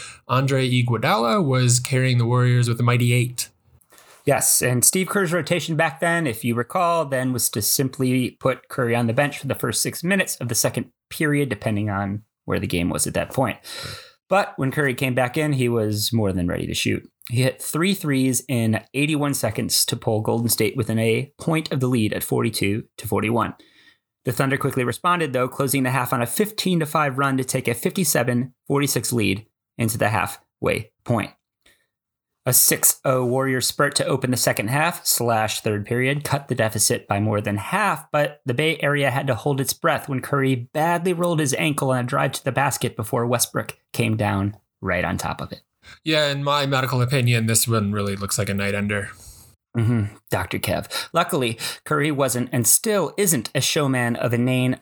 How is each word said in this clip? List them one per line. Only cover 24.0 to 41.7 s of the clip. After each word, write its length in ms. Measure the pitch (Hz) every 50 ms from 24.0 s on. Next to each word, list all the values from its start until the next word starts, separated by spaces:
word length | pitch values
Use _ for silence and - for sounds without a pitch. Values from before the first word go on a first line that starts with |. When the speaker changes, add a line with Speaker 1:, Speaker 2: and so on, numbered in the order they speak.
| _ _ _ _ _
Speaker 2:
The 80 | 127
Thunder 240 | 113 - 139 135 139
quickly 260 | 135 - 135 - 127
responded, 520 | 123 123 120 - - 175 175 170 160 139 127
though, 120 | 123 127
closing 380 | 127 - - 143 127 139 139 127
the 80 | 123
half 200 | 131 131 123 -
on 80 | 143 120
a 60 | 120
fifteen 540 | 117 - - 208 208 - - - 185 180 165
to 60 | 156
five 300 | 147 - 160 151 139 127
run 200 | 135 139 135 135
to 80 | 131 127
take 240 | - - 131 123 117
a 60 | 117
fifty-seven 800 | - - 185 - 196 170 - - 143 120 127 123 120 131 143 - _ _
forty-six 460 | - 139 139 147 139 - 135 - -
lead 340 | 123 117 101 98 98 107 - _ _ _ _ _ _ -
into 200 | 117 110 113 -
the 100 | 107 107
halfway 840 | 113 92 87 - - - _ _ _ _ - - 80 - - - _ _ _
point. 260 | - 120 107 - - - _ _ _ _ _ _ - _ _ _ _ _ _ _ _ _ _ _ _ _ _ _ 127
A 40 |
six 480 | 123 - - - 160 - - - - - -
oh 200 | 143 131 127 127
Warriors 420 | 123 127 131 135 135 131 123 -
spurt 300 | - - - 143 135 -
to 100 | - -
open 240 | - 143 - - 127
the 60 | 123
second 320 | 113 - 135 123 - 107 110
half 360 | 135 147 156 175 170 - -
slash 580 | - - - 120 117 113 110 110 107 - -
third 220 | - 113 104 104 104
period 380 | - 120 123 127 135 143 147
cut 240 | 143 - 139 147 -
the 80 | - 127
deficit 540 | - 110 110 - 107 - - 120 101 - -
by 100 | 104 101
more 220 | 104 107 107 104
than 160 | 104 104 101
half, 520 | 101 - - 180 202 214 190 160 147 - -
but 280 | - 147 147 - - - _
the 80 | 135 120
Bay 240 | 143 156 160 156 -
Area 320 | 160 143 143 143 139 131
had 160 | 123 139 139
to 80 | 139 117
hold 260 | 104 - 147 139 131
its 120 | 131 -
breath 360 | - - - 160 143 - - -
when 140 | 135 127
Curry 320 | - - 147 139 135 135 131
badly 580 | 120 120 - - 151 156 170 175 170 170 185
rolled 280 | 175 165 175 175 170 151
his 140 | 151 127 135
ankle 360 | - - 156